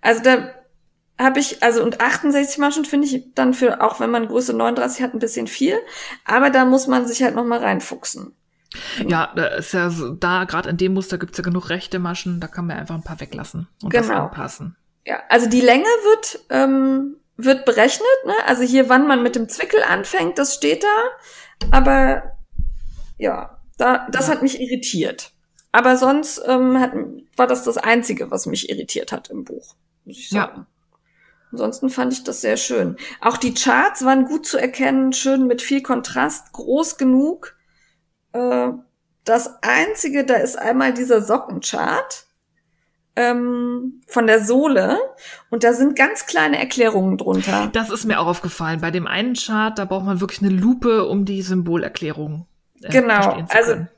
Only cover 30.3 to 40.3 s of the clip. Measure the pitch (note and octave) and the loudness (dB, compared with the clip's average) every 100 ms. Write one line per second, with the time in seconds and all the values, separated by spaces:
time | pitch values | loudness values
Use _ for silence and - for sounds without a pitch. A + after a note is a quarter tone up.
30.3 | G3+ F#3+ - - _ _ _ _ _ _ | -4 -4 -8 -20 _ _ _ _ _ _
31.3 | _ _ A#3+ A3 A#3+ C4 C4 B3+ B3+ - | _ _ -6 -6 -2 -4 -2 -4 -4 -8
32.3 | A#3 - A3 - A#3+ F3 - - - - | -6 -2 -2 -2 -2 -2 -6 -14 -2 -2
33.3 | - B3 B3 C4+ A#3+ F#4 - B3+ C4+ C4 | 0 -2 -2 2 2 2 0 2 4 2
34.3 | D#4 - C#4 B3+ C4 C4+ C4 C4 C4 C4+ | -2 -2 -2 -2 -2 0 2 2 0 0
35.3 | C4+ C4 B3 - C#4 C4+ A#3+ B3 B3+ C#4 | 2 2 0 -2 -4 0 -4 -2 -2 -2
36.3 | D#4 - - - C4+ D#4+ - C4 B3+ D4 | -4 -12 -14 -2 0 0 0 4 4 2
37.3 | F4 - _ _ _ _ _ _ _ _ | -2 -12 _ _ _ _ _ _ _ _
38.3 | A#3 B3 B3 B3 B3 _ _ _ _ - | -4 -2 0 -2 -4 _ _ _ _ 0
39.3 | A3+ A#3+ - - B3+ F4 A4 D#4 C#4+ C4+ | 0 0 -6 0 2 2 -2 -2 -2 2